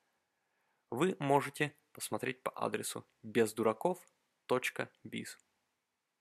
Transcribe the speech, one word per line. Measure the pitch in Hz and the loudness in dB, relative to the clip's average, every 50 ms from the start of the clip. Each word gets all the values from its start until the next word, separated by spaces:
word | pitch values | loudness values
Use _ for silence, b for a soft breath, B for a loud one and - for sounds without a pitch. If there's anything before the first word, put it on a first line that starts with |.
| _ _ _ _ _ _ _ _ _ _ _ _ _ _ _ _ _ - | _ _ _ _ _ _ _ _ _ _ _ _ _ _ _ _ _ -8
вы | 113 127 170 190 - - | -2 0 0 0 0 -2
можете | 143 139 143 139 131 139 - - 147 139 - _ _ _ - | 2 4 4 4 2 0 -2 -2 -4 -4 -4 _ _ _ -14
посмотреть | - - - 113 107 - 131 - - - | -12 -8 -6 -6 -4 -4 -6 -6 -4 -6
по | - | -6
адресу | - - 113 110 110 113 113 - - 117 - _ _ _ - | -4 -2 -4 -2 -2 -4 -6 -6 -8 -10 -12 _ _ _ -10
бездураков | 110 107 117 113 107 - - 110 110 110 - - 180 185 - - _ _ _ _ _ _ _ _ | -2 2 2 2 2 2 0 0 0 2 6 6 4 4 4 -4 _ _ _ _ _ _ _ _
точка | - 123 127 - - - - 131 - _ _ - | 0 0 2 2 -2 -4 -4 -6 -6 _ _ -14
биз. | 110 113 113 113 - - _ _ _ _ _ _ _ _ _ _ _ _ _ _ _ _ _ | -10 -8 -8 -8 -10 -14 _ _ _ _ _ _ _ _ _ _ _ _ _ _ _ _ _